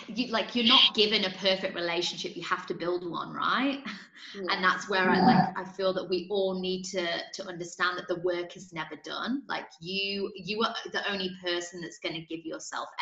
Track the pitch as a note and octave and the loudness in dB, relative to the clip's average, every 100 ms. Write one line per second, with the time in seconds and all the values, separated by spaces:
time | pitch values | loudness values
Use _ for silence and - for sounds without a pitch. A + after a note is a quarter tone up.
0 | - G#3+ G3 A3 - A#3+ A#3 C4 - A3 | -4 -4 0 0 0 2 6 8 8 6
1 | G#3 G#3+ F#3 F#3 G3 F#3+ F#3+ E3+ E3+ E3+ | 4 4 2 0 2 2 0 -2 -2 0
2 | F3 E3 F#3 F3 E3 F3+ - F3 E3+ F3+ | -2 -4 -8 -8 -4 -2 -2 -4 -2 -2
3 | F3 D#3 - C#3+ D#3 G#3 C#4 C#4 - G#3 | -2 -6 -6 -2 0 2 2 -2 -6 -12
4 | - - - G3+ F3+ F#3+ F#3 - - F#3+ | -16 -18 -14 -6 -2 2 2 2 0 2
5 | F#3 F3+ F#3+ F#3+ F#3 - - - F#3+ F#3 | 6 8 8 8 6 0 -8 0 0 0
6 | F3+ F3+ F3+ G3+ F#3+ F#3 F#3 F#3 F#3 F#3+ | 0 -2 0 0 2 0 -2 -2 -4 -2
7 | E3+ E3+ - - G3 E3+ F3 - F3+ F3+ | -2 -2 -6 -10 -10 -8 -10 -2 -2 -2
8 | F#3+ F3 F3+ F3 F3 F#3 - E3 D3+ D3 | -4 -2 0 -2 -4 -10 -12 -8 -8 -10
9 | D#3 D3 F#3+ C#4 G3+ D#3 - - E3+ G3 | -8 -6 -2 -2 -2 -6 -6 -12 -6 -4
10 | G3 G3+ F#3+ G#3 F3 G#3+ A3 - - G3+ | -2 -2 -4 -6 -6 -2 -2 -2 -6 -4
11 | G#3 G3 F#3 F#3 F3+ F3 E3+ F3+ D#3+ - | -2 -2 -4 -4 -4 -2 -4 -8 -10 -8
12 | F3 D#3+ E3 D#3+ D#3+ D3+ - C#3 - - | -6 -6 -8 -10 -8 -10 -8 -8 -8 -6